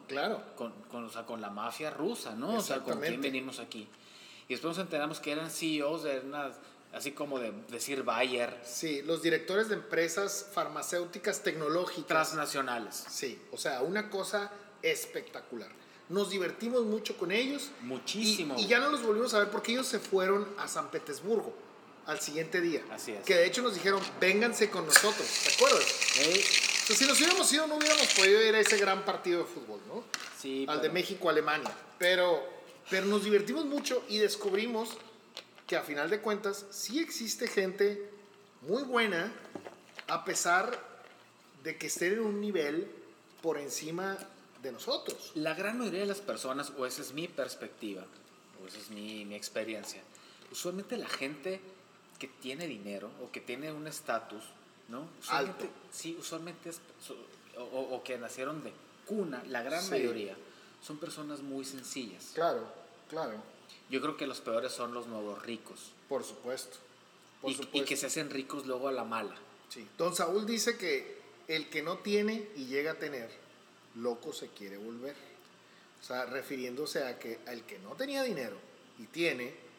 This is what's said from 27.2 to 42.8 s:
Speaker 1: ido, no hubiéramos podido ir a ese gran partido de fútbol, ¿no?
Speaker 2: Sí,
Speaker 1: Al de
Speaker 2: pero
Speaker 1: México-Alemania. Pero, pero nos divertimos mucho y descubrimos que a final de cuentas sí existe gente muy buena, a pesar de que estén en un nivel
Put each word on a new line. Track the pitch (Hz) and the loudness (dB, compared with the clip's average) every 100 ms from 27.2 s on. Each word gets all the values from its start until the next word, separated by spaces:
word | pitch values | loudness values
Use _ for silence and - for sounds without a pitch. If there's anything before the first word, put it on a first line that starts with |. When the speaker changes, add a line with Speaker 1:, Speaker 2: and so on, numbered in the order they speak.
| 320 381 294 | 6 6 6
Speaker 1:
ido, | 294 311 | 4 4
no | 302 | 4
hubiéramos | 302 302 247 | 6 6 6
podido | 185 190 208 | 8 8 10
ir | 220 | 8
a | 214 | 6
ese | 208 208 | 6 6
gran | 196 190 | 6 2
partido | 202 175 180 175 | 0 0 2 2
de | |
fútbol, | 156 151 113 104 101 | 0 -6 -10 -12 -10
¿no? | 196 - - - - | -10 -8 -8 -8 -10
Speaker 2:
Sí, | 135 135 135 | -4 -2 0
Speaker 1:
Al | 151 | 2
de | |
Speaker 2:
pero | 156 | 2
Speaker 1:
México-Alemania. | 175 175 185 175 156 151 151 - - - - | 2 -2 0 4 4 4 2 0 -8 -12 2
Pero, | 180 185 175 165 - - - - - | 4 6 6 4 2 -10 -16 -16 -2
pero | 190 | 2
nos | 196 208 | 4 4
divertimos | 202 202 170 285 294 | 6 6 6 0 0
mucho | 285 277 254 - | 0 0 -2 0
y | 208 | 2
descubrimos | 202 - 202 196 233 220 233 - - - - - - - - | 2 2 0 0 0 -2 -4 -8 -14 -20 -20 -18 -18 -12 -2
que | 170 | -2
a | |
final | 151 147 160 | 0 -2 0
de | 208 | 0
cuentas | 220 202 202 196 - | 0 0 0 -4 -8
sí | - - 277 | -8 -2 0
existe | 330 - 220 - 233 | 0 -2 -4 -2 0
gente | - 190 190 202 208 - - - - - - | 2 2 4 2 2 -8 -12 -20 -20 -20 -12
muy | 139 233 | -2 -2
buena, | 262 240 220 170 208 - - - - - - - - | 2 2 2 2 -2 -6 -12 -12 -12 -16 -20 -12 -4
a | 165 | -2
pesar | 190 170 175 180 220 - - - - - - - - - | 0 0 4 4 4 -2 -8 -18 -20 -20 -20 -20 -20 -10
de | 151 160 | -8 -4
que | 151 | -4
estén | - 175 | 0 2
en | 220 | 2
un | 214 202 | 2 0
nivel | 208 185 147 160 | 0 2 2 0